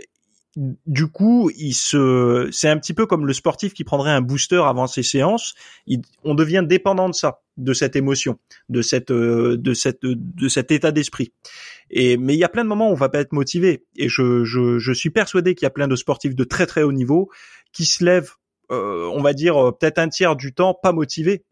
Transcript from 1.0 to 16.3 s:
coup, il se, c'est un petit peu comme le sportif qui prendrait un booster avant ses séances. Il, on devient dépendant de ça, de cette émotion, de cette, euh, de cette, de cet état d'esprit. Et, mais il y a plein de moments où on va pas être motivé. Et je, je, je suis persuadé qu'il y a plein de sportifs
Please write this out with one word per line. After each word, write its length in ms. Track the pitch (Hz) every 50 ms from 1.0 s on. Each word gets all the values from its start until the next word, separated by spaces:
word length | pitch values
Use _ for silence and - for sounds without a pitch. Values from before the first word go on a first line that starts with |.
| 160
coup, 440 | 156 - - 196 220 240 240 226 160 -
il 160 | - 156 147 123
se, 800 | - - - - 147 139 131 127 127 123 120 120 123 123 139 -
c'est 160 | - - 156
un 80 | 151
petit 160 | 156 - - 160
peu 140 | 151 226
comme 200 | 220 185 160 147
le 60 | 139 135
sportif 400 | - - 170 143 - - 196 -
qui 120 | - 160
prendrait 260 | - - 139 139 151
un 100 | 151 135
booster 400 | 127 123 135 139 - - 180 180 160
avant 240 | 143 127 120 131
ses 160 | 127 - - 120
séances. 520 | - - 139 131 170 214 233 - - - - - - - _ _
Il, 160 | - 120 123 - - _ _ _
on 100 | 156 147
devient 280 | 147 160 151 165 190 180
dépendant 420 | 151 180 185 - 202 196 185 185 185
de 60 | 170
ça, 260 | - - 151 - - _ _ _
de 160 | - 127 131 131
cette 240 | - 151 135 -
émotion, 420 | 143 135 139 139 135 - 135 113 - _ _ - - _ _
de 140 | 123 123 117
cette, 280 | - - 127 120 -
euh, 460 | 131 117 117 117 117 117 120 120 120
de 160 | 120 120 131 123
cette, 300 | - - 135 120 - -
de 460 | 127 127 117 123 123 - - 131 135
cet 220 | - 143 123 -
état 220 | 156 151 - 160 151
d'esprit. 400 | 151 147 - - - 123 - _ _ _ - - - - - - - _ _
Et, 300 | - - 127 123 123 123
mais 160 | 127 131 147
il 40 | 160
y 60 | 175
a 60 | 170
plein 140 | - 226 240
de 40 | 220
moments 220 | 208 208 226 220
où 20 | 190
on 40 |
va 120 | 135 139 135
pas 120 | - 147
être 120 | 143 135 -
motivé. 540 | 147 139 135 - 175 175 190 156 - - _ _
Et 140 | - 139 127
je, 340 | - - 131 123 123 120 117
je, 340 | 113 117 127 123 120 120 120
je 140 | 110 127 127
suis 160 | - - 160
persuadé 460 | - 220 208 - - 190 175 185 180
qu'il 100 | - -
y 40 | -
a 20 |
plein 180 | - 139 143 139
de 80 | 131
sportifs 380 | 123 - - 139 - - 147